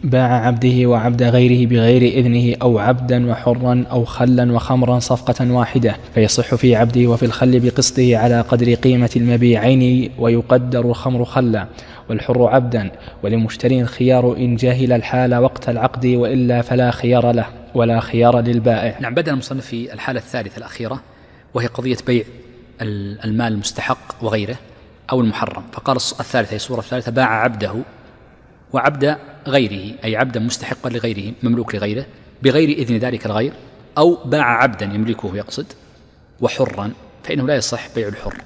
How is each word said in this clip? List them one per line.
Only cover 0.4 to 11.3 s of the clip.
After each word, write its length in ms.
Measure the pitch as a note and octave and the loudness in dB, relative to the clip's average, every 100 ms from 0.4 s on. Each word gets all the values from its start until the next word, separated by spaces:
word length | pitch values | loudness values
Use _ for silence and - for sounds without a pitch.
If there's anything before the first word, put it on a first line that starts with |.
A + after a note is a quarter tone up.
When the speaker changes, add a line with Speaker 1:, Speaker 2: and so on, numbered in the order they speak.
| A2+ | 0
Speaker 1:
عبده 400 | A#2 B2+ B2 B2 | 0 2 2 4
وعبد 380 | A#2+ A#2 A#2+ | 2 2 0
غيره 460 | A#2+ B2 B2 B2 A#2+ | 2 4 4 4 4
بغير 320 | A#2+ A2+ B2 | 4 6 6
إذنه، 540 | A#2+ B2+ B2 A#2+ A#2+ A#2+ | 4 4 2 2 2 2
أو 180 | B2+ A2+ | 2 2
عبدا 520 | G#2+ B2 B2 B2 A#2+ | 2 0 0 0 0
وحرا 540 | A2 - A#2+ B2 B2 B2 | -2 0 0 2 0 0
أو 140 | B2+ A#2 | -2 -2
خلا 460 | - B2 B2 B2 | 0 2 4 4
وخمرا 480 | A#2+ - B2+ B2 B2 | 0 0 0 2 2
صفقة 520 | A#2 B2 - A#2+ B2 | 0 -2 0 0 2
واحدة، 440 | B2 A#2 C3 A#2 G2+ - - | 2 2 2 0 -2 -4 2
فيصح 400 | A2 - A#2+ A#2+ | 2 2 0 2
في 200 | B2+ A2+ | 4 4
عبده 320 | A#2 B2 A#2+ | 4 4 2
وفي 180 | A#2 B2 | 2 0
الخل 340 | - B2+ B2+ | 2 2 4
بقسطه 580 | B2 - C3 - B2 A2+ | 2 0 0 2 2 4
على 240 | A#2+ A#2 | 4 2
قدر 320 | A2+ B2 A#2+ | 2 0 2
قيمة 360 | A#2 C3 B2+ A#2+ B2 | 2 4 2 2 2
المبيعين، 960 | A#2+ A#2+ A#2+ A2+ A2+ C3 B2 B2+ A#2+ - | 2 4 4 4 4 4 4 2 0 -2
ويقدر 680 | A#2 A#2 A#2 B2+ B2 B2 A#2+ | 0 2 4 2 2 -2 0
الخمر 400 | A#2 C3+ B2 | -2 -2 -2
خلا 420 | A#2+ | -2